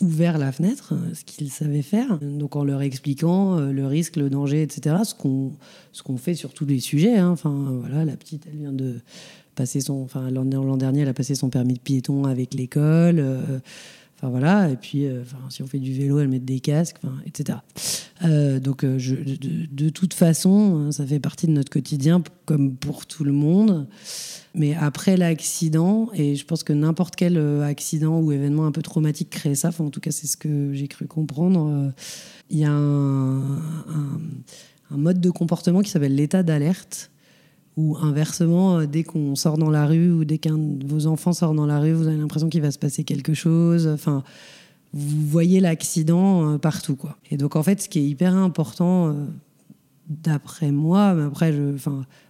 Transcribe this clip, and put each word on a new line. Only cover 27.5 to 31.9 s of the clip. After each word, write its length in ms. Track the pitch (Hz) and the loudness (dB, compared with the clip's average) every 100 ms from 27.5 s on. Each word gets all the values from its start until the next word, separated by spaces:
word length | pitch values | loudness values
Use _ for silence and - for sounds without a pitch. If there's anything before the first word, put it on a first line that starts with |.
| 147 147 | 2 0
accident 560 | 143 - 160 156 165 | -4 -4 -2 0 2
ou 100 | 156 | 2
événement 340 | 139 143 147 156 | 0 0 2 0
un 60 | |
peu 100 | 156 | -2
traumatique 480 | 156 160 151 147 - | -4 -2 0 -2 -6
crée 240 | - 147 | -6 -2
ça. 140 | 139 - | 0 -2
Enfin, 160 | - | -2
en 60 | 151 | -4
tout 100 | - | -6
cas, 120 | 151 | -6
c'est 160 | - 147 | -6 -6
ce 100 | - | -6
que 340 | 151 147 143 | -4 -2 -2
j'ai 140 | 139 143 | -4 -8
cru 200 | - - | -8 -8
comprendre. 600 | 156 147 135 175 180 151 | -4 -4 0 2 2 2
Euh, 200 | 143 139 | 0 -2